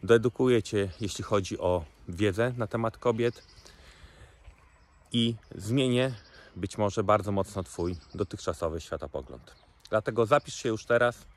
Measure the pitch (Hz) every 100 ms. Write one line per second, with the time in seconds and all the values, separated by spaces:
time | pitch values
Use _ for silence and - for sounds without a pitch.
0 | 95 117 117 - 127 120 - 107 98 85
1 | 101 - - 104 92 101 90 90 80 -
2 | - 85 104 92 120 123 110 117 113 -
3 | 123 113 120 - - - - - - -
4 | - - - - - - - _ _ _
5 | _ 123 117 113 - - 101 127 131 123
6 | 131 113 - - - - 98 - 104 107
7 | 101 104 98 98 95 101 87 - 87 87
8 | - - 101 - - 82 82 82 - 76
9 | 71 - 67 62 - - _ _ - 110
10 | - 113 113 147 - - - 151 - 120
11 | 120 123 -